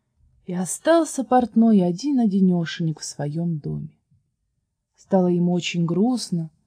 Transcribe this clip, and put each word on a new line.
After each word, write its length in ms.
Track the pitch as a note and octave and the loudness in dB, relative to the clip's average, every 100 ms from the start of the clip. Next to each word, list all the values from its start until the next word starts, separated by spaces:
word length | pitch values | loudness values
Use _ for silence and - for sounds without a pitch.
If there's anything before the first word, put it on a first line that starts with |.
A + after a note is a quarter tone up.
| _ _ _ _ - | _ _ _ _ -10
И 80 | |
остался 720 | F3+ F#3 - - E4 D#4 - | -6 -6 -4 0 0 0 -4
портной 580 | A#3 B3+ B3 A3+ A3+ G#3 | 0 0 2 4 4 4
один-одинешенек 1160 | F3+ F3 C#4+ C4+ A3+ G3 F#3+ F3 E3 - E3 D3+ | 2 -2 -2 0 0 2 2 2 -2 -4 -4 -6
в 60 | - | -10
своем 540 | - D3 D#3 E3+ D#3 | -8 -6 -4 -4 -6
доме. 380 | D#3 D3 D3+ _ _ _ _ _ _ _ _ _ _ _ | -6 -8 -10 _ _ _ _ _ _ _ _ _ _ _
Стало 300 | - F#3+ F3+ | -2 2 2
ему 240 | F3 F3 | 2 2
очень 320 | F3 - F3 E3 | 0 -2 -2 0
грустно, 640 | E3+ A#3 B3 - E3+ D#3+ _ | 2 0 0 -4 -6 -6 _